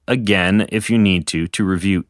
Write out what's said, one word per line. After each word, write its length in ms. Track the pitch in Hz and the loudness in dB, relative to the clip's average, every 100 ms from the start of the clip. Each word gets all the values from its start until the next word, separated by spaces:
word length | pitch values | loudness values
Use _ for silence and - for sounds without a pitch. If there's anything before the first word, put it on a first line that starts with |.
| - | -4
again 600 | 127 104 95 90 101 - | -2 0 2 2 2 0
if 200 | 110 104 | -4 0
you 80 | 113 | 2
need 280 | 101 90 80 | 2 2 -2
to, 200 | 80 85 | -4 -4
to 160 | - | -4
review 400 | 98 92 95 92 - | -2 -2 0 -2 -2